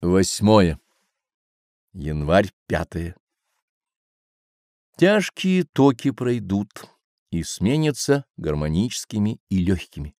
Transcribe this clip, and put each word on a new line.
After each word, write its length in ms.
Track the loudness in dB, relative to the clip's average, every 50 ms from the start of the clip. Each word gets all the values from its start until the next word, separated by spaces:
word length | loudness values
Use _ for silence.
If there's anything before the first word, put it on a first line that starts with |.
Восьмое. 760 | 0 2 2 2 2 0 -2 0 2 4 6 6 6 4 0 -4 _ _ _ _ _ _ _ _ _ _ _ _ _ _ _ _ _ _ _ _ _ _ _
Январь, 600 | -10 -8 -6 -4 -4 -2 2 2 2 2 0 _ _ _ _
пятое. 480 | -4 -4 -4 -6 -8 -8 -8 -8 -10 _ _ _ _ _ _ _ _ _ _ _ _ _ _ _ _ _ _ _ _ _ _ _ _ _ _ _ _ _ _ _ _ _ _ _ _
Тяжкие 680 | 2 4 4 4 4 0 -2 _ -6 -2 0 0 0 0
токи 480 | -2 _ 4 4 4 4 2 -2 -4 -4
пройдут 720 | -2 -4 -4 -4 -4 -2 -2 -2 -2 -2 -4 _ -20 -20 -20 _ _ _ _ _ _ _ _ -6
и 100 | -6 -6
сменятся 840 | -6 -8 -2 -2 0 0 2 0 0 -2 -4 0 0 0 0 0 _ _
гармоническими 1040 | -10 -6 -4 -4 -2 -2 -2 0 0 0 -2 -4 -8 -12 _ -4 -2 -2 -2 -4 -6 _ _
и 100 | -2 -2
лёгкими 560 | 0 0 -2 -2 -4 _ _ -14 -14 -14 -14 _